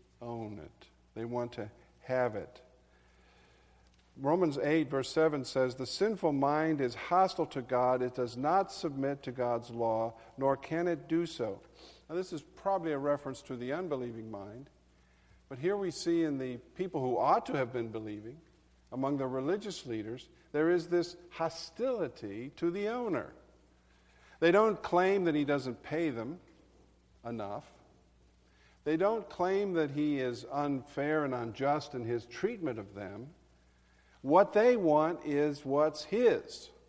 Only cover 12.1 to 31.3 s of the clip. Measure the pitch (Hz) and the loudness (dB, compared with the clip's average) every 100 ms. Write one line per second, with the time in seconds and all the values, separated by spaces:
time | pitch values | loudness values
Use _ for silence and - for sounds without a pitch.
12.1 | 170 185 156 - - 196 196 165 143 143 | -8 -6 -8 -12 -6 -2 0 0 -2 0
13.1 | 143 139 127 - 123 123 156 185 135 123 | 0 -2 -10 -8 -8 -4 -4 -2 -4 -4
14.1 | 113 110 101 101 117 139 _ _ _ _ | -8 -10 -10 -12 -14 -18 _ _ _ _
15.1 | _ _ - - 127 170 202 185 - 170 | _ _ -20 -16 -4 -2 0 -2 -4 0
16.1 | 170 160 135 131 120 - - 185 151 127 | 2 2 0 -4 -6 -12 -6 -4 -2 0
17.1 | 113 131 214 247 151 120 123 113 110 110 | 2 4 4 2 -2 -2 -2 -4 -6 -8
18.1 | 104 110 160 - _ _ _ _ 127 135 | -10 -12 -16 -20 _ _ _ _ -4 -2
19.1 | 143 131 131 139 208 208 - 131 110 107 | -2 -2 -2 -2 -2 -4 -10 -6 -6 -6
20.1 | 127 - - _ 147 160 175 160 175 170 | -10 -14 -20 _ 0 4 2 2 0 0
21.1 | - - - 165 - - - 262 233 143 | -6 -18 -4 -4 -4 -14 -4 -2 -2 -4
22.1 | - 107 104 135 - 170 185 208 247 233 | -6 -10 -8 -10 -2 -2 0 -2 -2 -2
23.1 | 139 78 - - _ _ _ _ _ _ | -2 -4 -14 -20 _ _ _ _ _ _
24.1 | _ - - 165 196 220 196 - 175 190 | _ -20 2 6 8 6 2 0 2 4
25.1 | 202 175 151 143 143 127 117 - 156 165 | 4 2 2 2 0 0 -8 -6 -2 -2
26.1 | 113 113 180 - - - _ - _ _ | -2 -8 -10 -16 -20 -20 _ -20 _ _
27.1 | _ 117 113 101 104 - - - - _ | _ -10 -6 -6 -8 -12 -20 -20 -20 _
28.1 | _ _ _ _ _ - _ 147 160 196 | _ _ _ _ _ -20 _ -2 2 2
29.1 | 226 - - 180 196 202 165 147 143 151 | 0 -4 -2 0 2 0 0 0 0 0
30.1 | 143 127 117 - 143 143 135 123 - 143 | 2 0 -4 -6 -2 0 -2 -4 -4 0
31.1 | 156 143 | 2 0